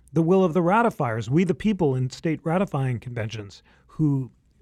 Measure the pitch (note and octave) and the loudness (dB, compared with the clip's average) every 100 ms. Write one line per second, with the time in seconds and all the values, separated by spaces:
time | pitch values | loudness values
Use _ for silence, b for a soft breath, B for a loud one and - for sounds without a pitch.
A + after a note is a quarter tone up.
0 | b D3+ E3 F#3+ F#3 E3 E3+ G#3+ A#3 - | b 0 4 4 4 2 2 2 2 0
1 | B2+ A2 G#2+ D3+ F#3 F3 G#3 G3 D#3 C3 | -2 -2 0 2 2 0 0 0 0 0
2 | B2+ - E3+ D#3 E3 F3 G3+ C#3+ C3 A#2+ | -2 -4 -6 -4 -2 -2 -2 -2 -4 -4
3 | B2 A#2+ G#2+ G#2+ G2 - _ b b - | -8 -8 -8 -8 -12 -18 _ b b -2
4 | D#3 C#3 B2 _ _ _ | 0 0 -4 _ _ _